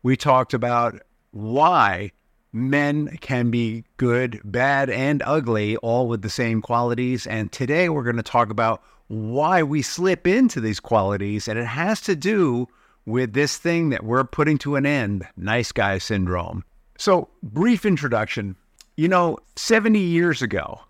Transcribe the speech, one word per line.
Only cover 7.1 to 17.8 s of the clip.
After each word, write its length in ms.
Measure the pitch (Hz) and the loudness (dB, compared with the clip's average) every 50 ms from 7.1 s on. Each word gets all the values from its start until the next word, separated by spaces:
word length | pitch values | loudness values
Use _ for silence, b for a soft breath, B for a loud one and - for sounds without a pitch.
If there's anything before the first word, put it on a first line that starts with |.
| 127 117 - | -2 -4 -4
And 260 | - 107 110 110 - | -6 -6 -6 -6 -6
today 360 | - - 135 123 147 165 180 | -6 -6 -2 0 2 2 2
we're 160 | 170 160 147 120 | 0 0 -2 -2
gonna 180 | 120 117 117 | -2 -2 -2
talk 280 | 107 - - 120 117 107 | -4 0 0 0 0 2
about 340 | 107 107 117 113 110 - b b b b b | 0 0 0 0 0 -2 b b b b b
why 560 | _ - 110 107 107 117 135 147 165 190 180 160 | _ -8 -8 -6 -4 -2 0 2 2 4 2 2
we 180 | 139 147 151 | 2 0 -2
slip 460 | 135 - - - 180 190 180 - _ | -2 -4 -4 -2 0 0 0 2 _
into 320 | 175 190 247 269 233 - 135 | 2 4 4 4 2 2 0
these 220 | 110 110 107 - | -2 -2 -4 -4
qualities, 680 | _ - 117 107 95 95 101 98 98 101 104 104 - | _ 0 2 2 2 2 0 -2 -2 -2 -4 -4 -4
and 100 | 117 107 | -4 -4
it 100 | 113 120 | -4 -4
has 340 | 107 113 143 170 196 220 - | -6 -4 -2 0 0 -2 -2
to 160 | - - 190 | 0 -2 -2
do 500 | 147 139 190 220 208 180 143 120 120 123 b b b b b b b b | 0 0 0 2 2 2 2 2 -2 -4 b b b b b b b b
with 280 | 107 110 123 127 117 104 | -4 -2 0 0 0 0
this 220 | 135 147 147 - | 0 0 0 -2
thing 340 | - - 170 170 170 165 156 | -4 -2 -2 0 2 2 0
that 140 | 127 - - | 0 -2 -2
we're 200 | 110 120 131 131 | 0 0 0 0
putting 340 | - - - 151 151 156 | 0 0 0 2 2 2
to 180 | 139 - 143 147 | 0 0 -2 -2
an 80 | 139 139 | 0 0
end, 440 | 143 147 139 117 101 101 95 85 - _ | 2 0 0 0 0 -2 -4 -6 -8 _
nice 340 | - 87 101 110 120 117 - | -8 -4 -2 0 0 0 -2
guy 280 | - - 98 98 98 95 | -2 0 0 0 0 -2
syndrome. 640 | - - 110 101 92 87 90 87 85 82 82 95 - _ _ _ _ _ _ | -2 -2 -2 0 0 0 -2 -4 -4 -6 -8 -10 -12 _ _ _ _ _ _
So, 320 | - - 208 185 175 - - _ _ - | -4 2 2 4 2 2 -4 _ _ -16
brief 420 | 123 104 139 185 240 240 202 | -8 -2 0 2 2 2 2